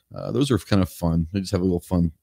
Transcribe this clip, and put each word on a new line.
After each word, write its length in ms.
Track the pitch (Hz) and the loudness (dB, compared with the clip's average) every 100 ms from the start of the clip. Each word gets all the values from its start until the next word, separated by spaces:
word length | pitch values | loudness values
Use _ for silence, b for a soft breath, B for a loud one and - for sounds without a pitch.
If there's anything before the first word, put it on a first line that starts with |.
| b | b
uh, 160 | - 50 | -12 -4
those 180 | 117 139 | -2 2
are 80 | 107 | 0
kind 240 | - 101 | 2 2
of 60 | 90 | 0
fun. 380 | - 85 82 82 | 0 0 0 0
They 80 | 98 | -4
just 120 | 92 | -2
have 80 | 95 | 0
a 40 | |
little 160 | 92 87 | 0 0
fun 320 | - 90 85 - | 0 0 0 -2